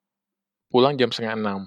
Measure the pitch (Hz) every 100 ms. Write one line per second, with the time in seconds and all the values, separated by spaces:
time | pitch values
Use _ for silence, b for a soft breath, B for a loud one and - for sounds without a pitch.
0 | _ _ _ _ _ _ _ 123 131 143
1 | 120 113 113 110 107 98